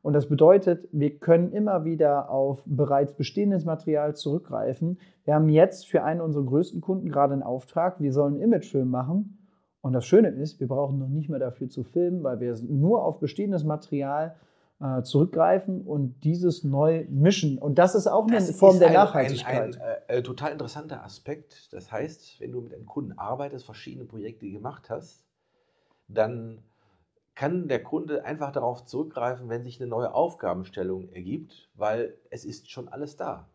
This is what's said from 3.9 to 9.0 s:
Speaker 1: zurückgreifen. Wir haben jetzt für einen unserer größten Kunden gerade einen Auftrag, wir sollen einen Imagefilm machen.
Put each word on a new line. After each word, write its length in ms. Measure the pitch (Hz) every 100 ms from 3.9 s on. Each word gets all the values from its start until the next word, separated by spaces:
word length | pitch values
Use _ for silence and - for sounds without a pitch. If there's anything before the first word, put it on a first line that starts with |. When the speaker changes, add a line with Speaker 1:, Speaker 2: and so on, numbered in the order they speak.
| 151 151
Speaker 1:
zurückgreifen. 840 | 147 147 156 - 117 113 131 165 180 - _
Wir 100 | -
haben 140 | 151 156
jetzt 380 | 151 190 - -
für 160 | 165
einen 160 | 123 170
unserer 240 | 165 143
größten 360 | 131 139 180 170
Kunden 280 | 175 190 175
gerade 240 | 139 143
einen 100 | 139
Auftrag, 580 | 127 127 - - 180 185
wir 120 | 143
sollen 220 | 135 143
einen 80 | 143
Imagefilm 460 | 220 214 - 139 127
machen. 500 | 127